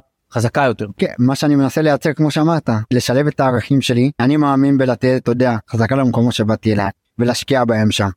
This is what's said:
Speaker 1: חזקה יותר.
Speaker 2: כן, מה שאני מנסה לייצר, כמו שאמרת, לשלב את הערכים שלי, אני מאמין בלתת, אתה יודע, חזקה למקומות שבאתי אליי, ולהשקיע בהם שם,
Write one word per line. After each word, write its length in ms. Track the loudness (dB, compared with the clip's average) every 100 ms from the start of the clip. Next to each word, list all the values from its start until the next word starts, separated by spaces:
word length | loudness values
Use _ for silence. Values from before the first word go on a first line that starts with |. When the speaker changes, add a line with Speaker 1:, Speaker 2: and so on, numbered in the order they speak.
| -4 _ _
Speaker 1:
חזקה 300 | -4 -2 0
יותר. 240 | 0 -2 -6 -4
Speaker 2:
כן, 140 | -4 0
מה 160 | 0
שאני 220 | 0 0 2
מנסה 260 | 2 0
לייצר, 300 | 0 0 0
כמו 180 | 0 0
שאמרת, 400 | 2 0 0 0 -4 0
לשלב 340 | -2 0 0 0
את 140 | 0
הערכים 400 | 0 0 0 0
שלי, 300 | 0 0 0 0
אני 160 | 0 2
מאמין 420 | 2 2 2 2
בלתת, 420 | 0 0 0 0
אתה 80 | 0
יודע, 260 | 0 0 -2 -4
חזקה 260 | -2 0 0
למקומות 360 | 0 0 0
שבאתי 400 | 0 -2 -2 0
אליי, 180 | -2 -2 -8 _ -4
ולהשקיע 460 | -2 -2 -2 0
בהם 260 | 0 2 0
שם, 180 | 0 -4